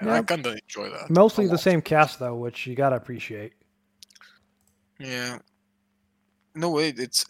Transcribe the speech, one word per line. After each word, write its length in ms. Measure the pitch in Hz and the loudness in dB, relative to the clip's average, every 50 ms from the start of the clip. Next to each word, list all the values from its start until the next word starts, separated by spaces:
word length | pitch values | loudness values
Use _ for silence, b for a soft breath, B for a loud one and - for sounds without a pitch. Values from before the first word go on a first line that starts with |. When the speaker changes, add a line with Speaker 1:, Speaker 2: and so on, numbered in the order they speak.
Speaker 1:
And 100 | 202 214 | -2 0
I 60 | 226 | 0
Speaker 2:
Yeah. 60 | 233 226 | 0 0
Speaker 1:
kinda 280 | - 175 165 131 120 113 | 0 -2 -2 -2 -4 -6
enjoy 360 | 107 - - - 110 104 101 | -6 -10 -14 -12 -10 -10 -10
that 220 | - - - 143 | -10 -10 -4 2
Speaker 2:
Mostly 340 | 160 175 202 220 - - 208 | 6 8 8 8 6 4 0
Speaker 1:
a 40 | 180 | 2
Speaker 2:
the 60 | 170 | 2
Speaker 1:
lot. 60 | 160 | 2
Speaker 2:
same 220 | - 190 180 165 151 | 2 2 2 2 2
cast, 360 | - 160 151 151 147 - - | 2 4 4 4 4 2 -6
though, 160 | 131 123 120 | -6 -6 -6
which 320 | 117 120 120 117 - - | -6 -8 -8 -8 -10 -10
you 80 | 131 127 | -8 -4
gotta 220 | 127 139 139 131 | 0 0 0 0
appreciate. 560 | 120 - - 123 113 - - 107 104 104 110 _ _ _ _ _ _ _ _ _ - - _ _ - b b b b _ _ _ _ _ _ _ _ _ _ _ - | 0 -4 -8 -12 -12 -10 -12 -12 -12 -12 -14 _ _ _ _ _ _ _ _ _ -20 -20 _ _ -20 b b b b _ _ _ _ _ _ _ _ _ _ _ -16
Speaker 1:
Yeah. 400 | 143 131 127 123 123 123 120 123 - _ _ _ _ _ _ _ _ _ _ _ _ _ _ _ _ _ _ _ _ _ - | -12 -8 -6 -6 -6 -6 -8 -10 -14 _ _ _ _ _ _ _ _ _ _ _ _ _ _ _ _ _ _ _ _ _ -10
No, 160 | 156 165 175 | -4 -4 -2
wait, 280 | 165 147 160 156 135 113 | 0 0 0 0 -2 -4
it's, 260 | 127 117 - - - - | -6 -2 -2 -4 -4 -4